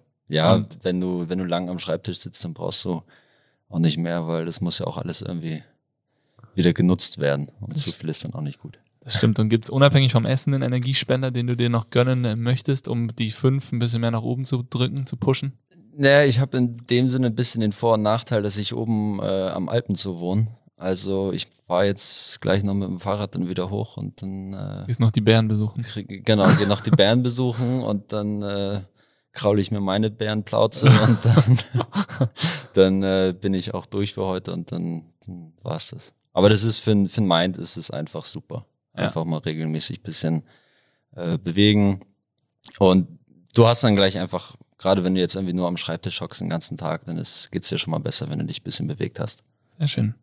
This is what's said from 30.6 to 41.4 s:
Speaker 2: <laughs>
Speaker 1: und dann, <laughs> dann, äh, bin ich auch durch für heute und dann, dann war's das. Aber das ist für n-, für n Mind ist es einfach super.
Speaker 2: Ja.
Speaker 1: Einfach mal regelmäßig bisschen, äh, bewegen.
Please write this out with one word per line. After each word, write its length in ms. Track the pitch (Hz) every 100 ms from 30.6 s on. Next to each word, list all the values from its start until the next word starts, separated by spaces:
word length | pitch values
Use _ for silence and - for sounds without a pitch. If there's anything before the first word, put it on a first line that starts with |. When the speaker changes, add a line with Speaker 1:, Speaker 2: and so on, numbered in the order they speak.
| 110 - 135
Speaker 2:
<laughs> 200 | 110 110
Speaker 1:
und 120 | 110
dann, 360 | 113 117 120 123 - 120 - 196 - -
<laughs> 60 | 127 - 165 160 -
dann, 300 | 98 95 95
äh, 300 | 98 95 92 92
bin 140 | 98
ich 200 | 95 98
auch 120 | 95 -
durch 280 | 101 101
für 120 | - 95
heute 260 | 92 92
und 180 | 87 85
dann, 340 | 87 85 82 80 _ -
dann 280 | 87 80 _
war's 280 | 85 82 -
das. 220 | - - _ _
Aber 140 | - 98
das 140 | 104
ist 140 | 113 104
für 120 | 110
n-, 180 | 104 95
für 100 | -
n 60 | 98
Mind 300 | 82 92 87
ist 180 | 85 85
es 140 | -
einfach 320 | - 80 82 -
super. 400 | 78 - - - _ _ -
Speaker 2:
Ja. 80 | 90
Speaker 1:
Einfach 200 | 82 82
mal 120 | 80
regelmäßig 640 | 82 80 80 78 - -
bisschen, 420 | 85 78 80 82 - _ _ _ _ _ _ -
äh, 220 | 85
bewegen. 640 | 82